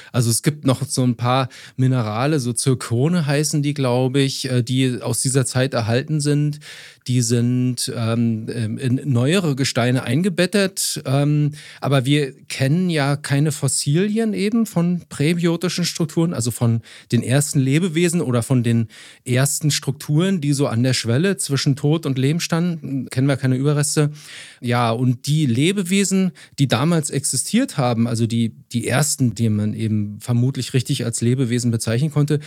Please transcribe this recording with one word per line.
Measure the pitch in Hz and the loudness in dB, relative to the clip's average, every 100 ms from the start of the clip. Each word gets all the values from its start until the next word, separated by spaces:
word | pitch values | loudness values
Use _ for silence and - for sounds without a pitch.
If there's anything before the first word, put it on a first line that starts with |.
| - | -4
Also | - 117 | 0 2
es | 113 | 2
gibt | - 151 | 0 0
noch | 135 123 - | 0 0 0
so | - | 0
ein | 127 113 | 0 0
paar | 123 131 123 - - - | 0 0 -2 -6 -12 -2
Minerale, | 131 131 107 107 135 156 | 0 2 -2 -2 0 0
so | 120 | -2
Zirkone | 120 - 123 - 117 143 180 143 | -2 0 0 0 0 0 0 0
heißen | 147 151 156 | 0 0 0
die, | 143 | -2
glaub | 143 131 123 131 135 | 0 0 2 2 2
ich, | 135 - 127 | 0 -2 -2
äh, | 127 | 0
die | 120 127 131 120 | 0 2 0 0
aus | 123 120 | -4 -2
dieser | 139 131 | 0 0
Zeit | 120 127 131 | 0 0 0
erhalten | 127 113 120 147 151 | 0 0 0 0 -2
sind. | 147 147 147 147 - - - - - | 0 0 0 -2 -10 -20 -20 -12 -2
Die | 127 | 0
sind, | 113 120 120 127 127 120 - | 2 2 2 2 0 -2 -4
ähm, | 117 113 117 117 110 113 | -4 -2 2 0 0 -4
ähm, | 123 110 117 | -4 -4 -2
in | 131 127 | -2 0
neuere | 151 120 127 190 170 | 0 2 2 2 2
Gesteine | 131 135 - 117 127 | 0 -2 0 2 0
eingebettet. | 117 127 190 165 180 208 196 196 - - | 0 0 0 0 0 2 0 -2 -6 -6
Ähm, | 139 135 143 147 147 147 - - | -2 0 2 2 0 -2 -14 -6
aber | 123 139 | 0 0
wir | 123 147 139 - - | 2 2 0 -6 -10
kennen | - 135 165 185 | -2 0 2 0
ja | 156 139 | 0 0
keine | 143 - 139 156 | -2 0 0 0
Fossilien | 143 139 - - 151 208 214 226 | 0 -2 -2 0 2 2 0 -2
eben | 196 202 226 220 | -2 0 0 0
von | - 170 180 - | 0 0 0 -4
präbiotischen | - 143 175 170 170 180 175 | -2 0 2 0 0 -2 -2
Strukturen, | 170 - 170 - 165 | -4 -2 -2 0 0
also | 175 117 | 0 -4
von | - 117 113 - - - | 0 2 0 -2 -18 -2
den | 120 | 0
ersten | 113 135 143 143 | 2 2 2 2
Lebewesen | 131 143 185 156 175 170 | 2 2 2 2 0 2
oder | 127 123 | 0 0
von | 110 127 | 2 2
den | 117 117 113 - - - | 4 2 0 -6 -20 -14
ersten | - 123 143 - 147 | -2 0 0 0 -2
Strukturen, | 143 - - - 151 185 190 | -2 -2 -6 0 2 2 2
die | 143 | 0
so | 139 135 | 0 0
an | 113 | 2
der | 127 | 2
Schwelle | 123 113 120 190 190 | 0 0 2 2 0
zwischen | - 135 - 131 | -2 0 0 0
Tod | 147 160 156 | 2 0 0
und | 131 | 0
Leben | 131 165 | 0 0
standen, | - 165 180 165 139 139 120 | 0 0 0 -4 -6 -6 -4
kennen | 123 135 | 0 0
wir | 131 | 2
keine | 135 127 | 0 0
Überreste. | 143 147 143 - 147 147 - - - - | 0 0 0 0 0 -2 -16 -18 -20 -10
Ja, | 123 120 120 | -2 0 2
und | 117 127 120 - | 2 0 0 0
die | 151 147 | 0 2
Lebewesen, | 117 156 196 175 196 190 190 185 - - - | 2 2 0 0 0 2 2 0 -2 -10 -2
die | 139 | 0
damals | 117 151 170 151 | 2 2 0 0
existiert | 143 - 131 - 220 269 - | -4 -4 -4 -2 0 0 0
haben, | 123 113 117 | 0 2 0
also | 113 113 | 0 0
die, | 117 113 - - | 0 -2 -4 -8
die | 120 123 | -6 0
ersten, | 131 147 - 127 101 | 0 0 2 0 0
die | 113 | 0
man | 107 107 | 0 -2
eben | 104 110 107 104 104 | -2 -2 -2 -2 -6
vermutlich | - 120 127 135 120 | -2 0 2 -2 -2
richtig | 135 - 139 | -2 -2 -2
als | 117 113 | -4 -2
Lebewesen | 117 127 127 120 120 | 0 2 0 0 0
bezeichnen | 113 - 117 151 | 0 0 0 0
konnte, | 147 147 147 | 2 2 0